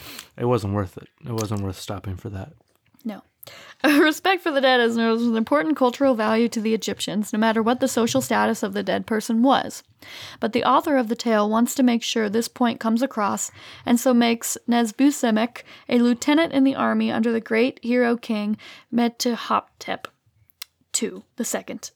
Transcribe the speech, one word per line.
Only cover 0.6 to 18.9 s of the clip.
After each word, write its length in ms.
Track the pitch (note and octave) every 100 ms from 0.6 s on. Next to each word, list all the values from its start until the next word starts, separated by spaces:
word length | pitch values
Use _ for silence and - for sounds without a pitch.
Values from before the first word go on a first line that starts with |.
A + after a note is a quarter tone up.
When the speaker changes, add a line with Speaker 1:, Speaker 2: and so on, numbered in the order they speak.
| G#2
Speaker 1:
worth 240 | G2+ F#2+ -
it. 100 | - _ C#3
It 60 |
wasn't 300 | A2+ G#2+ G#2
worth 180 | G2 F#2+
stopping 360 | - G2+ G2 F#2
for 140 | -
that. 240 | F#2+ F#2+ - _ _ _ _
Speaker 2:
No. 200 | A3+ G3 - _ - -
<laughs> 260 | - -
Respect 600 | D4+ D4 D#4 D4+ F4+ F#4+
for 80 | F4
the 80 | C#4
dead 200 | C4 B3+
is 160 | A#3 A#3
an 380 | A3+ A3+ A#3+ A3+
important 400 | A3+ C#4+ D#4 D4
cultural 360 | B3 A#3+ C#4 A#3
value 340 | A3 A3 A#3
to 100 | A#3
the 120 | G#3+ A3
Egyptians, 560 | - G3+ - F3+ G#3+
no 80 | A3
matter 240 | A3 A3
what 160 | A3 B3
the 80 | C4+
social 340 | - A3+ C4+
status 400 | B3+ G#3+ G#3+ A3+
of 120 | G#3
the 100 | G3
dead 240 | F#3+ F#3+ F#3+
person 340 | A3 - A3+
was. 420 | B3+ B3+ - - - _ - - - -
But 100 | A3+
the 140 | A#3 -
author 320 | C4+ E4+ C#4
of 100 | A3
the 80 | A#3
tale 340 | A#3+ G#3+ G#3
wants 240 | G#3+ A#3+ -
to 60 |
make 200 | B3 A#3
sure 260 | - A#3 G#3+
this 200 | G#3+ A#3
point 300 | - A#3+ A#3
comes 200 | A3+ A3+
across, 480 | C4 - G3+ G#3+ - - - - -
and 140 | A#3+
so 140 | C4+
makes 440 | A#3+ A#3 A#3 - - -
Nezbusemek 960 | A#3+ A#3 G#3 C4+ C#4+ B3 G#3+ A#3 - - - -
a 100 | B3
lieutenant 520 | A#3+ A#3+ - D4 E4
in 120 | - C4+
the 100 | C4+
army 340 | A3+ A3 A3
under 220 | A3+ A3+
the 80 | A3+
great 400 | A3+ A3 B3+ -
hero 360 | A#3 B3 A#3+ A#3
king 400 | - A3 G#3 G#3+ - - _